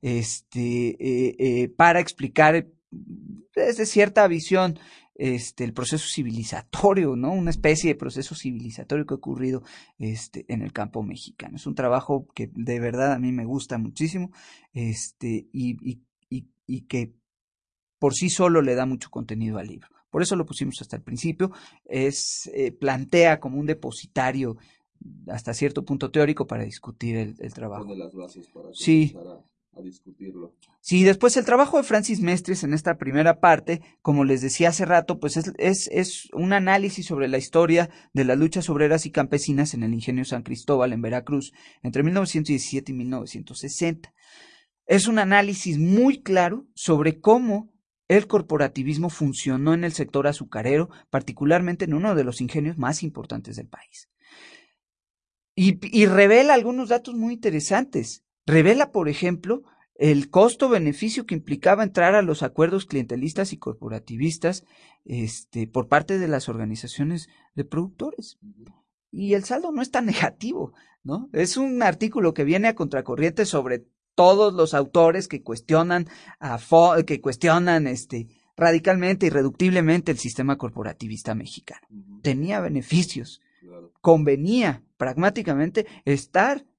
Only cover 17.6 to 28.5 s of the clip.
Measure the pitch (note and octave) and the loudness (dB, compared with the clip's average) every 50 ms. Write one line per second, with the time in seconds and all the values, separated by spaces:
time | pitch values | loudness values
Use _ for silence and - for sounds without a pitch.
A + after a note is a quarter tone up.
17.6 | _ _ _ _ _ _ _ _ - C#3 C3+ - F3+ F3+ - - F#3 F3+ E3+ E3 | _ _ _ _ _ _ _ _ 0 0 0 0 -2 -2 0 2 2 4 4 4
18.6 | D3 C3+ B2 B2 C3 C3 C3 A#2 - - - B2 A#2 A2+ A2 A2 A2 A2 G#2+ G#2 | 2 2 0 0 -2 -4 -6 -8 -10 -14 -12 -12 -10 -10 -8 -6 -6 -6 -6 -8
19.6 | F#2 G#2+ - - _ _ _ _ _ _ _ - F3 F#3 G3+ F3+ D#3+ D#3+ - - | -10 -12 -14 -18 _ _ _ _ _ _ _ -4 -2 -2 -2 -4 -4 -6 -6 -8
20.6 | C#3 C3+ C3 - - - - A2+ - - A#2+ A#2+ - E3 D#3+ - F3+ F#3+ F#3 - | -8 -8 -8 -12 -14 -14 -14 -14 -12 -10 -12 -6 -6 -6 -4 -2 -4 -4 -4 -10
21.6 | - - _ _ _ _ - C3 C3 C#3 C#3+ - - - - - - - - - | -20 -20 _ _ _ _ -4 -2 -2 -2 -2 -4 -6 -8 -8 -10 -12 -10 -6 -4
22.6 | C3+ B2 - _ - C#3 C3+ C3 C3+ - - F3 E3+ E3 D#3 D3+ - C#3 B2+ C#3 | -4 -4 -4 _ -4 -4 -4 -4 -6 0 4 4 6 6 4 2 -2 -8 -6 -6
23.6 | D3 D3+ D#3 D#3 - B2+ A#2 - - - _ C#3 B2+ C3 C3 C3+ C3+ B2 A2 G#2+ | -4 -4 -6 -6 -6 -12 -12 -12 -18 -10 _ -2 -2 -2 -2 -2 -4 -6 -6 -10
24.6 | _ _ _ _ _ _ _ _ - - - - - - - A2+ - - A2+ - | _ _ _ _ _ _ _ _ -20 -20 -20 -20 -16 -12 -12 -10 -8 -8 -6 -2
25.6 | C#3 C#3+ C#3+ C#3+ G2 - C#3+ C3 - C3 - D#3 D3 D3 D3+ - C3+ - A#2 A2+ | -2 -2 -2 -4 -6 -4 -6 -4 -6 -4 0 2 2 2 2 -2 -4 -6 -6 -8
26.6 | A2+ G#2+ G#2+ - _ - A2+ _ - A#2 A2+ A2+ A2+ G#2 A2 - A#2+ A2+ - - | -8 -10 -12 -16 _ -20 -16 _ -6 -6 -4 -4 -4 -6 -8 -14 -14 -16 -14 -12
27.6 | A2+ A2 G2+ G#2 G#2 G2+ G2 F#2+ F2+ - F#2+ F#2+ F2+ - - F#2 F2 _ | -12 -12 -12 -12 -12 -12 -12 -12 -14 -14 -14 -16 -18 -18 -18 -20 -20 _